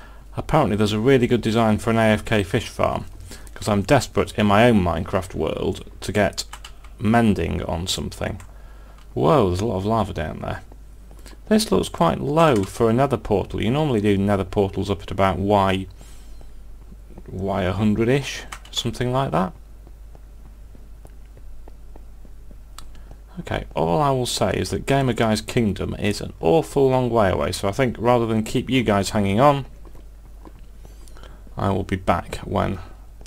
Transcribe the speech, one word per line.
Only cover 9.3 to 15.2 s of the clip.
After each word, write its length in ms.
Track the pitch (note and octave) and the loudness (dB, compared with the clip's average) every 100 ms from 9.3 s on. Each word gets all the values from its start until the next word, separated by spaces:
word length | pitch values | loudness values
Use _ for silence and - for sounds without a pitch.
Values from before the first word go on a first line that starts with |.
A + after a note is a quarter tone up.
| D#3 G2 | 4 4
there's 140 | F2+ | 2
a 40 | A2+ | 0
lot 120 | F#2+ | -2
of 80 | G2 | 0
lava 260 | A2+ F#2+ | 0 0
down 280 | - D#2 - | -4 -6 -6
there. 200 | - - - - - - - - - - - | -8 -8 -10 -18 -20 -20 -20 -20 -20 -10 2
This 240 | A3 A3 | 2 4
looks 180 | - - | 0 0
quite 320 | - E3 - | 0 0 0
low 420 | C3+ D#3 D#3+ A2+ | 0 4 4 4
for 260 | F#2 - A#2 | 2 2 2
a 40 | |
nether 240 | A2+ C#3 A#2+ | 4 2 0
portal. 440 | - G2+ - F#2+ | 0 0 0 -2
You 100 | F#2+ | 0
normally 300 | C#3 D#3 A2+ | 0 2 2
do 160 | G#2 G2 | 4 4
nether 260 | G2+ G2+ | 4 2
portals 460 | F#2+ - G2 - G2+ | 0 0 0 0 -2
up 120 | G2 | -4
at 80 | - | -4
about 300 | G2 | 0